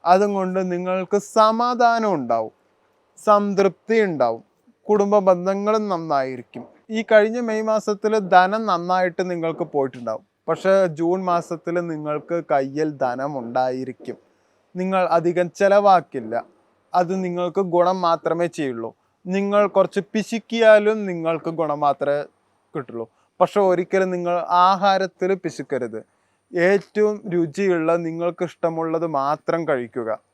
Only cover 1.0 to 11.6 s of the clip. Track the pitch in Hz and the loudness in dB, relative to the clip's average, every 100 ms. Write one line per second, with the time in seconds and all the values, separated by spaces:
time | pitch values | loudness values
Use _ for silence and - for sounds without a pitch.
1 | 180 202 - 220 214 226 240 247 240 233 | -2 -4 0 4 4 4 -2 2 2 2
2 | 214 160 117 113 110 _ _ _ _ _ | 0 -2 0 -2 -2 _ _ _ _ _
3 | _ _ - 208 202 196 190 - - 226 | _ _ 2 4 4 2 0 -2 -2 0
4 | 202 151 120 113 _ _ _ _ - 214 | 2 0 -2 -2 _ _ _ _ 0 2
5 | 202 208 190 180 180 196 208 220 208 175 | 4 4 4 2 0 -2 0 -2 -2 -4
6 | 160 143 131 123 120 120 - _ - 220 | -2 -2 -2 -8 -14 -18 -18 _ -8 -8
7 | 220 220 214 240 233 214 220 220 214 202 | 4 4 4 -2 -4 -2 -2 -2 -2 -2
8 | 214 220 185 180 185 220 214 175 175 185 | 0 -2 4 4 6 0 -2 -2 0 0
9 | 185 170 180 175 165 156 170 147 135 127 | 0 -2 -4 -2 -4 -4 -4 -2 -4 -6
10 | 117 110 _ _ - 160 185 196 185 151 | -10 -10 _ _ -6 -2 2 2 2 0
11 | 170 185 185 170 165 165 | -2 -2 0 -2 -2 -8